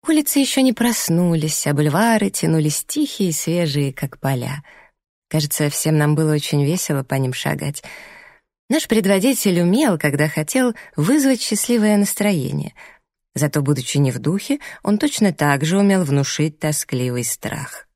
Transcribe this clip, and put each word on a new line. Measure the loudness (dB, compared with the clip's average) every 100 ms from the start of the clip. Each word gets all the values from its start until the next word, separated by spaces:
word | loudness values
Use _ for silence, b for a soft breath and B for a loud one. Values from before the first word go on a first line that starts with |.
| 2
Улицы | 0 2 0
еще | 0 2
не | 2
проснулись, | 2 0 0 0 0 2 0 -2 -2 -2
а |
бульвары | 0 2 2 2 2 0
тянулись | -2 0 2 0 -2
тихие | -6 -4 -4 -2 -2
и |
свежие, | -2 -2 -2 0 0 -2
как | -4 -10 -6
поля. | -4 -4 -4 -8 B B B _ _ _ _
Кажется, | -4 -2 -2 -2
всем | -2 0 2
нам | 4
было | 2 2
очень | 0 0 0
весело | 0 -2 -2 -4
по | -2
ним | -2 -2
шагать. | -4 -4 -4 -6 -8 B B B B B B _ _ _
Наш | -2 2
предводитель | 0 4 2 2 2 2 2
умел, | 2 4 2 2
когда | 0 0 0
хотел, | 0 -2 0 0 -2 B
вызвать | -2 2 4 4 2
счастливое | 0 -4 0 2 4 4
настроение. | 2 0 0 0 -2 -4 -6 -12 B B _ _ _
Зато, | -2 0 0
будучи | 0 0 0 0
не | 0
в | 0
духе, | -4 -4 -2 -4 B B
он | -2 0
точно | 0 2 0
так | 2 0 2
же | 2 2
умел | 4 2
внушить | 2 0 0 -2 -4 -2
тоскливый | -4 -4 -4 -4 -2 -4
страх. | -6 -6 -6 -8 -10 -14 -20